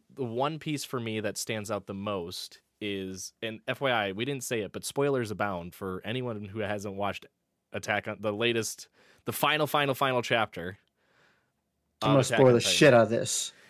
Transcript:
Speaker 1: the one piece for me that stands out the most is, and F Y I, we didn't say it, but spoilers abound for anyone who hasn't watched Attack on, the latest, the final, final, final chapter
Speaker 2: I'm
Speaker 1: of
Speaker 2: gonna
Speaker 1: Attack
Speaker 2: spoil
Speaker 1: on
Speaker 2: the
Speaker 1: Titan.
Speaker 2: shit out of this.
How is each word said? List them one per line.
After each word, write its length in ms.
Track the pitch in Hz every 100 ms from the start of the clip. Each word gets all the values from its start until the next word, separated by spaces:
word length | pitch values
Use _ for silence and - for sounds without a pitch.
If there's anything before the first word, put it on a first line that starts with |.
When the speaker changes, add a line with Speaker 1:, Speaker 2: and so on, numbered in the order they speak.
| _
Speaker 1:
the 100 | -
one 340 | 123 113 139 160
piece 260 | 160 147 -
for 140 | 131
me 180 | 113 110
that 180 | 104 98
stands 320 | - 110 101
out 160 | 104 95
the 60 |
most 680 | 98 104 101 87 - - - _ -
is, 540 | 104 98 95 92 - -
and 180 | 113 110 -
F 140 | 123
Y 100 | 139
I, 200 | 117 101
we 100 | 95 127
didn't 180 | 139 -
say 160 | 120
it, 100 | 95
but 140 | - -
spoilers 460 | - 143 135 110
abound 440 | 101 104 90 87 -
for 260 | 98 92 98
anyone 400 | 123 123 107 104
who 140 | 107
hasn't 360 | 101 104 101 98
watched 300 | 101 92 - _ _ _ _
Attack 340 | 104 107 104 110
on, 100 | 101
the 100 | 107
latest, 540 | 104 120 113 107 - - _ _ _ -
the 60 |
final, 340 | - 147 151 147
final, 280 | 147 139 127
final 260 | 135 123
chapter 560 | - 120 107 - 85 98 _ _ _ _ _ _ _ _ _ _ _ -
Speaker 2:
I'm 80 | 110
Speaker 1:
of 40 | 113
Speaker 2:
gonna 40 |
Speaker 1:
Attack 180 | - 117
Speaker 2:
spoil 80 | 131
Speaker 1:
on 60 |
Speaker 2:
the 60 | 117
Speaker 1:
Titan. 160 | - -
Speaker 2:
shit 160 | 147
out 80 | 120
of 60 | 107
this. 440 | 113 - - - -